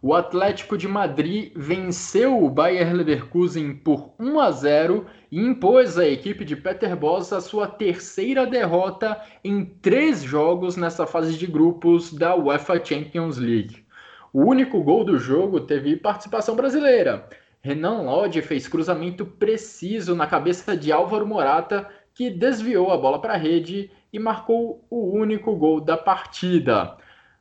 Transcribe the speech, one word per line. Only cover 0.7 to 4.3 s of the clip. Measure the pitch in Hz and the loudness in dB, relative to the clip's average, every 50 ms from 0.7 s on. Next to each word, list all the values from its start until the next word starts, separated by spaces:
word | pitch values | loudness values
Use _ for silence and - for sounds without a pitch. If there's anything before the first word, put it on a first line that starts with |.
| 208 | -6
de | 196 165 196 | -6 -4 -4
Madrid | 196 208 196 165 143 143 147 165 185 214 208 - - | -2 -2 -2 -2 0 -2 -2 -2 -2 -4 -6 -8 -10
venceu | 170 139 147 175 190 185 180 175 180 - - - 190 233 269 269 233 180 | -12 -4 -4 -4 -4 -4 -6 -6 -8 -8 -2 0 2 4 4 4 4 2
o | 139 | 2
Bayer | 131 135 156 175 180 180 175 165 175 | 2 2 2 2 2 2 0 0 0
Leverkusen | 175 165 151 151 131 113 - - 175 180 170 143 165 156 143 139 | 0 2 0 0 0 -2 -4 0 0 0 0 0 -2 -6 -6 -6
por | 143 _ 165 147 139 143 - _ _ | -6 _ 0 0 0 0 -10 _ _
um | 220 254 | -6 -2